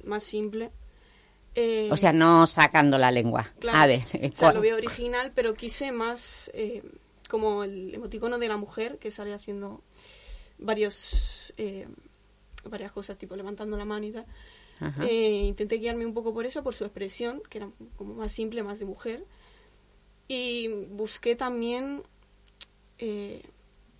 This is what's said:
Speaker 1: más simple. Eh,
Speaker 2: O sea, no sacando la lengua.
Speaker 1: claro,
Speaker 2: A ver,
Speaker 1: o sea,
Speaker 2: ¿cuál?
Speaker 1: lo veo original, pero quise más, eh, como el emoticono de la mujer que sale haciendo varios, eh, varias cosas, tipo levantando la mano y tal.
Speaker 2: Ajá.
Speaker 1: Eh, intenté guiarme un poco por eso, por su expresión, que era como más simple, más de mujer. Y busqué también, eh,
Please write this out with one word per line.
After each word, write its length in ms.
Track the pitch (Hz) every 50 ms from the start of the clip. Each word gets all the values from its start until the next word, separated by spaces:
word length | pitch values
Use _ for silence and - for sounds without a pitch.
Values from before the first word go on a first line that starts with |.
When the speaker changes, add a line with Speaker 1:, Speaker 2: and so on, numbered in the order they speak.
| -
Speaker 1:
más 180 | 190 208 214
simple. 480 | 208 - - 214 214 208 208 220 226 240 - - - - - - - - - - - _ _ _ _ - -
Eh, 340 | 233 233 226 226 220 214 208
Speaker 2:
O 60 | 175
sea, 160 | - 196 170
no 340 | 151 165 160 165 170 165 165
sacando 520 | 160 - 165 151 143 - 156 143 143 139 131
la 120 | 127 127
lengua. 400 | 123 123 113 117 117 123 110 - - -
Speaker 1:
claro, 200 | - 233 151 156
Speaker 2:
A 80 | 151
ver, 160 | 139 123 127
Speaker 1:
o 60 | 120 -
sea, 200 | - - - 139 - -
Speaker 2:
¿cuál? 180 | 160 160 -
Speaker 1:
lo 40 | 220
veo 160 | 208 226 226
original, 560 | 220 226 233 - - 240 240 247 247 254 277 -
pero 200 | 262 240 226 214
quise 380 | - 240 233 - - 277 277
más, 580 | 247 233 226 233 240 233 - - - - - -
eh, 300 | - - 220 208 240 - - - - - _ _ _ - - -
como 340 | - 220 214 214 208 202 202
el 300 | 196 202 185 185 185 -
emoticono 440 | - 240 - 226 214 247 247 247 240
de 100 | 240 226
la 100 | 214 208
mujer 400 | 208 - - 226 220 240 285 -
que 120 | - 214
sale 220 | 214 - 208 208
haciendo 480 | 208 202 - - 202 202 202 202 214 - - _ _ - - - - - - - - - - - _ -
varios, 960 | - 208 214 208 214 202 - - - - - - - - - - - - -
eh, 320 | - 214 202 196 190 - - - - - - _ _ _ _ _ _ _ _ - - - 214
varias 240 | 220 196 190 202
cosas, 240 | - 208 196 - 196
tipo 180 | - 208 190 180
levantando 420 | 196 190 196 208 202 214 214 214 208
la 80 | 208
mano 180 | 208 208 214 214
y 80 | 214
tal. 140 | 220 220 226 - - - - - - - - - - -
Speaker 2:
Ajá. 260 | 160 151 139 143 156
Speaker 1:
Eh, 320 | 214 226 226 220 214 208 202 202
intenté 300 | 202 196 - 208 208 226
guiarme 280 | 226 220 233 233 233 233
un 80 | 233
poco 220 | 214 233 226 226 214
por 100 | 226 226
eso, 180 | 254 - 302
por 120 | 269 262 -
su 100 | - 208
expresión, 560 | 208 - - 196 196 - - 240 233 254 294 427 -
que 80 | - 214
era 120 | 208 196 - - 220 233 -
como 160 | - 202 202
más 200 | 220 226 220 214
simple, 300 | - - 220 220 233 233
más 160 | 208 202 202 220
de 60 | 208
mujer. 400 | 196 180 - - 233 226 269 392 - - - - - - - - _ _ _ _ _ _ _ _ _ _ _ _ -
Y 400 | 262 247 254 247 240 240 226 226 214 208 190 -
busqué 460 | 202 202 214 214 - - - 233 240
también, 680 | 240 254 254 247 233 233 233 240 247 269 277 285 285 - - _ _ _ _ _ _ _ _ _ - - - _ _ _ _ _ -
eh, 440 | - 214 208 208 202 202 - - - - - _ _ _ _ _ - _ _ -